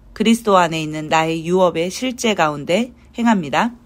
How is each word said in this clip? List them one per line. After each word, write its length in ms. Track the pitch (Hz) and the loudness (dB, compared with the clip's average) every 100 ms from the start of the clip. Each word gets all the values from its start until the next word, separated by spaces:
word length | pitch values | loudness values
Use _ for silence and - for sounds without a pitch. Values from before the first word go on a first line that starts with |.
| - | -18
그리스도 420 | - 220 226 214 185 | -2 2 2 4 4
안에 260 | 170 160 | 4 0
있는 240 | 156 156 156 | -6 -6 -2
나의 400 | 160 160 165 160 | 0 0 -2 0
유업의 440 | 185 180 160 180 | 2 2 0 -4
실제 440 | - 254 240 226 | -4 -6 -4 -2
가운데 580 | 185 156 147 143 190 254 - - - | 0 0 -2 -2 -2 -2 -10 -16 -2
행합니다. 560 | 233 202 143 151 233 - | 2 2 0 -2 -2 -6